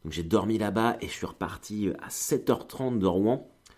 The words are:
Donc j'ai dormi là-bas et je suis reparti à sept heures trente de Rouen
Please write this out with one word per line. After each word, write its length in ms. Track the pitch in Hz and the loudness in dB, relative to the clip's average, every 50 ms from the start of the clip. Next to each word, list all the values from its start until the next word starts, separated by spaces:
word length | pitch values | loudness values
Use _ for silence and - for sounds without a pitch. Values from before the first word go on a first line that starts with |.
| - | -12
Donc 80 | 80 | -8
j'ai 120 | 76 87 82 | -6 -6 0
dormi 340 | 82 107 104 90 101 110 104 | 2 4 4 4 4 2 2
là-bas 400 | 104 101 95 113 113 120 120 - | 0 0 2 2 2 2 0 -2
et 60 | - - | -6 -8
je 60 | - | -8
suis 120 | - - | -8 -8
reparti 640 | - - - 92 - 98 - - - 104 107 101 92 - - | -8 -6 -6 -6 -6 -6 -10 -10 -8 -4 -2 0 0 -2 -4
à 80 | - - | -8 -10
sept 400 | - - - - 151 - - - | -8 -6 -2 0 0 0 2 2
heures 180 | 120 - - - | 2 2 0 -8
trente 300 | - - 131 127 123 107 | -8 -4 -2 -2 0 2
de 100 | 92 92 | 4 4
Rouen 400 | 85 95 101 110 131 135 - - - _ _ - - | 4 4 4 4 2 0 -2 -10 -20 _ _ -20 -20